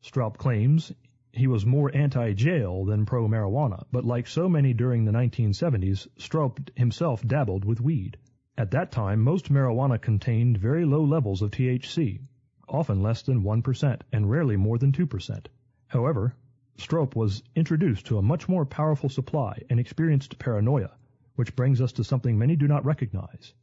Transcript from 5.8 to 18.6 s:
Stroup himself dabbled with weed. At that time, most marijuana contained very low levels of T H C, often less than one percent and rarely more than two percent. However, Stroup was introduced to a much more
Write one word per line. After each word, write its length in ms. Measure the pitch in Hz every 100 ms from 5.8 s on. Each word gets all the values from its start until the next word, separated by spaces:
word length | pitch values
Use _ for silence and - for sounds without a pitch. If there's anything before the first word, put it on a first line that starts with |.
| 95 98 - _
Stroup 540 | - 160 143 - 135 -
himself 480 | 120 - 170 113 113
dabbled 380 | 135 123 95
with 160 | 98 113
weed. 360 | 127 156 90 - _ _ _ -
At 140 | 107
that 220 | 135 190
time, 280 | - 98 107
most 320 | 117 180 -
marijuana 480 | 139 131 117 139 117
contained 560 | - 104 - 113 123 107
very 300 | 107 156 165
low 180 | 147
levels 380 | 147 160 110 95
of 80 | 104
T 180 | - 127
H 240 | 127 -
C, 280 | - 143 98 - _ _ _ -
often 360 | 135 160 98
less 180 | 101 113
than 220 | - 127
one 180 | 98 110
percent 420 | 127 127 143 117 -
and 200 | 107 101
rarely 260 | 135 147 104
more 220 | 104 117
than 140 | 139
two 140 | 139 175
percent. 440 | 95 - 98 - _ _ _ _
However, 460 | 123 127 139 113 - _ _ _ -
Stroup 360 | - 160 139
was 280 | 117 110 101 -
introduced 520 | - 165 160 180 101 -
to 100 | 110
a 60 |
much 260 | 98 160 -
more 160 | 185